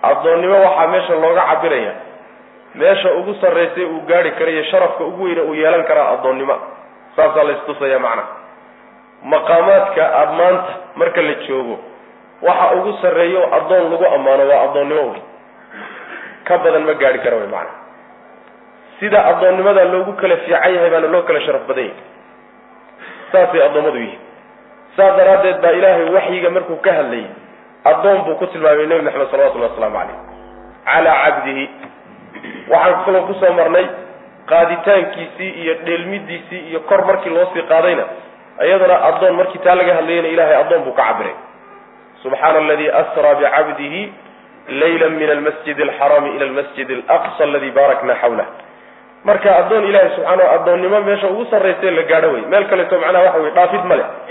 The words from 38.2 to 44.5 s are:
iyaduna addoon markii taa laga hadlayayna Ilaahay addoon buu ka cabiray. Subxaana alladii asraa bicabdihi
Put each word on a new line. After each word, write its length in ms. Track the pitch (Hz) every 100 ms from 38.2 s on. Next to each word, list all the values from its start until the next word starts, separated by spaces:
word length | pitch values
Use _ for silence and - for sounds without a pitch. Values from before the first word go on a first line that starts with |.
| - - - -
iyaduna 320 | 160 190 185 180
addoon 320 | 156 170 185 170
markii 240 | - -
taa 160 | 180 180
laga 180 | 180 165
hadlayayna 320 | 160 170 160
Ilaahay 280 | 165 156 151
addoon 280 | - 170
buu 100 | 135
ka 100 | 131
cabiray. 320 | 113 - 98 - - - - - - - - -
Subxaana 340 | 131 135 156 156
alladii 300 | 151 151 151
asraa 460 | 151 - 156 147 147
bicabdihi 680 | 139 143 156 143 143 170 208 - - - -